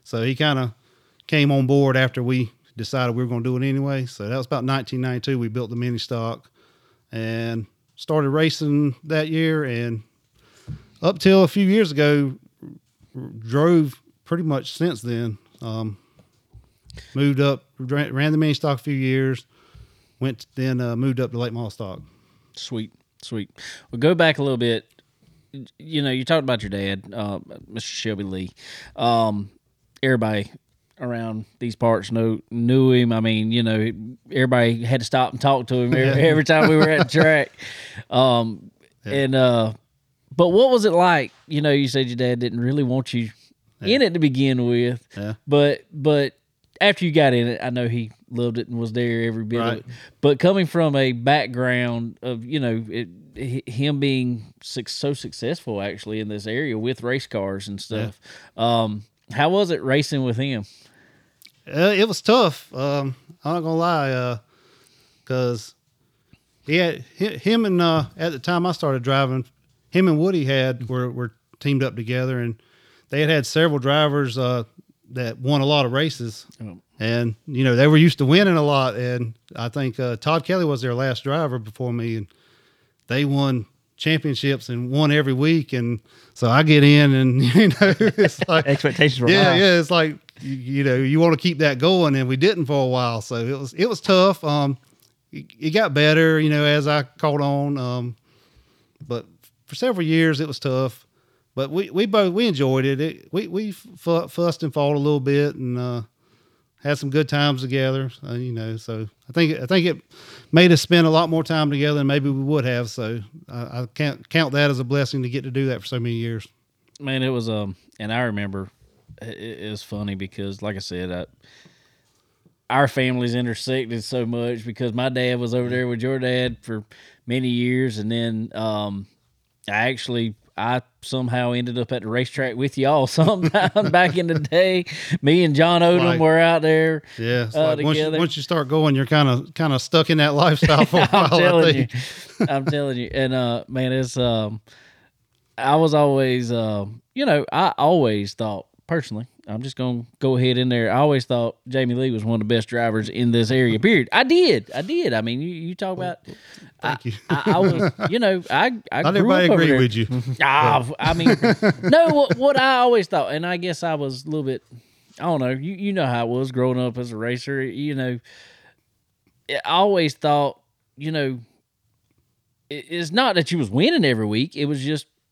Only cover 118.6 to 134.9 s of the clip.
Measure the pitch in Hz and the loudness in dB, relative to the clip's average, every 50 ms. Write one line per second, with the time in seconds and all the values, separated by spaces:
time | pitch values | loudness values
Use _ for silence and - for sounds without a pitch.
118.6 | 95 95 - _ _ _ _ _ _ - - - 110 117 - - 104 113 104 - | -10 -12 -16 _ _ _ _ _ _ -20 -20 -18 -18 -16 -16 -14 -14 -14 -14 -12
119.6 | 98 107 107 104 - - 107 104 104 101 98 92 98 92 - - 98 98 98 98 | -12 -10 -10 -12 -12 -10 -10 -8 -6 -6 -6 -8 -8 -10 -10 -10 -10 -10 -10 -10
120.6 | 104 107 101 95 - - 92 90 92 90 90 87 - - _ _ _ _ _ _ | -8 -8 -8 -8 -10 -10 -10 -8 -8 -8 -8 -8 -10 -12 _ _ _ _ _ _
121.6 | - _ _ _ _ _ _ _ _ _ _ _ _ _ _ _ _ _ _ _ | -20 _ _ _ _ _ _ _ _ _ _ _ _ _ _ _ _ _ _ _
122.6 | _ - 123 135 143 123 - 139 127 127 127 123 123 120 117 123 123 120 113 - | _ -2 0 2 2 2 0 0 -2 0 0 -2 -2 -2 -2 -2 -2 -4 -6 -6
123.6 | - 131 131 135 123 113 120 113 104 - 131 123 117 117 120 120 120 120 123 113 | -6 -4 -4 -4 -4 -6 -8 -8 -8 -6 -6 -4 -4 -4 -4 -4 -4 -4 -6 -8
124.6 | 107 120 107 - 127 120 107 123 127 135 123 127 123 123 123 120 123 113 120 127 | -8 -10 -8 -6 -6 -4 -4 -4 -4 -4 -2 -2 -2 -2 -2 -2 -4 -2 -2 -2
125.6 | 123 120 123 127 127 123 120 113 120 131 135 127 127 127 127 127 127 123 117 - | -2 -2 -2 -2 -2 -4 -4 -4 -4 -4 -4 -2 -2 -2 -2 -2 -2 -4 -6 -8
126.6 | - 120 113 107 104 _ - - - - _ _ _ 120 120 131 127 123 120 120 | -10 -10 -10 -10 -10 _ -18 -20 -20 -20 _ _ _ -6 -4 -2 -2 -2 -2 -2
127.6 | 120 123 127 127 131 127 107 110 104 107 117 117 117 117 113 110 113 - - 107 | 0 0 0 0 0 -2 -2 -4 -4 -4 -4 -2 -4 -4 -4 -6 -6 -8 -8 -6
128.6 | 110 110 107 104 104 104 101 98 98 - _ _ _ _ _ _ _ _ _ _ | -4 -4 -4 -4 -4 -6 -8 -10 -12 -14 _ _ _ _ _ _ _ _ _ _
129.6 | _ 104 101 107 113 131 131 113 - - 120 120 117 110 104 - _ _ _ - | _ -6 -4 -2 -2 -2 -2 -4 -6 -6 -4 -4 -4 -4 -6 -10 _ _ _ -6
130.6 | 104 117 127 127 - _ _ _ - - 135 131 127 120 127 123 123 120 120 123 | -4 -2 -2 -2 -4 _ _ _ -12 -8 -6 -4 -4 -2 -2 -2 -2 -2 -2 -4
131.6 | 123 123 117 123 117 - 127 120 107 107 113 123 127 - - 143 135 123 110 123 | -4 -4 -4 -6 -6 -4 -6 -6 -6 -4 -4 -4 -4 -4 -4 -6 -6 -4 -4 -4
132.6 | 135 135 - 135 131 135 151 147 131 120 - 160 156 165 208 185 170 156 - 208 | -4 -4 -2 0 2 2 4 4 2 2 2 2 4 4 2 2 0 0 2 2
133.6 | 185 - - 208 208 180 156 175 180 170 165 180 175 165 160 156 147 - 160 175 | 2 2 2 2 2 4 4 4 4 4 2 0 0 0 0 -2 -2 0 2 4
134.6 | 185 185 185 180 170 - | 4 4 2 0 -2 -4